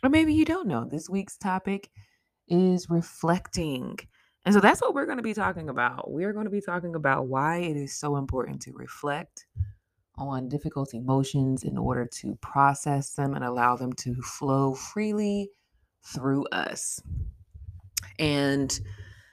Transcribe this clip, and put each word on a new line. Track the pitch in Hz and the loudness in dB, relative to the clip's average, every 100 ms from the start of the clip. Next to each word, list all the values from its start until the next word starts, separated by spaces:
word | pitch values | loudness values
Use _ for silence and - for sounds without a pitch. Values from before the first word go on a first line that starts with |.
or | 262 | 6
maybe | 311 311 | 6 6
you | 302 311 | 6 4
don't | 339 277 | 2 0
know, | 123 120 | -2 -2
this | 151 - | -6 -4
week's | 196 196 - | -4 -4 -6
topic | 202 185 196 196 - - - _ _ _ _ | -2 -2 -2 -4 -6 -20 -20 _ _ _ _
is | 175 185 180 175 | 4 6 4 2
reflecting. | 170 170 - 165 175 - 185 160 131 127 - - _ _ _ | 0 0 -2 2 2 0 -4 -2 -4 -6 -10 -14 _ _ _
And | - | 6
so | 202 | 8
that's | 202 330 | 8 8
what | 494 | 2
we're | 285 | 0
gonna | - 262 | -2 -2
be | 226 | -4
talking | 208 190 180 156 | -2 -2 -2 -6
about. | 120 120 127 - | 0 0 0 -8
We're | 143 196 | -4 -4
gonna | 214 214 | -4 -4
be | 202 | -4
talking | 196 175 175 | -4 -4 -4
about | 165 147 135 131 | 0 2 2 0
why | 131 147 170 | 0 0 0
it | 175 147 | -2 -4
is | 139 | -4
so | - 147 143 | -6 -2 -2
important | 139 131 117 98 | -2 -4 -4 -8
to | - | -12
reflect | - 127 - 147 143 185 - _ - 101 - _ _ _ - | -16 -16 -8 -4 -4 -6 -18 _ -8 -6 -8 _ _ _ -10
on | 139 131 127 | -6 -6 -4
difficult | 147 156 143 139 | -6 -6 -6 -6
emotions | 113 127 135 135 143 131 131 | -6 0 2 2 2 2 0
in | - 131 | -2 -2
order | 123 123 120 | -2 -2 -4
to | - - - | -6 -8 -8
process | - 139 139 143 - 139 139 | -4 4 4 4 -2 -2 -2
them | - 139 | -4 -2
and | 135 | -2
allow | 123 123 120 123 | -4 2 2 2
them | 127 | -2
to | 120 127 123 | -6 -6 -6
flow | 123 - 143 135 135 | -8 -6 0 2 2
freely | 131 - 208 214 208 208 202 202 _ _ _ _ _ | 0 -6 -4 -2 0 0 0 -4 _ _ _ _ _
through | - - 131 139 - | -12 -4 0 0 0
us. | 90 - - - - - - - - - - - - - - - - | -2 -4 -6 -8 -10 -8 -6 -6 -10 -20 -18 -16 -16 -10 -8 -8 0
And | 151 143 139 139 135 - - - - - - | 2 4 4 2 0 -2 -8 -12 -16 -18 -20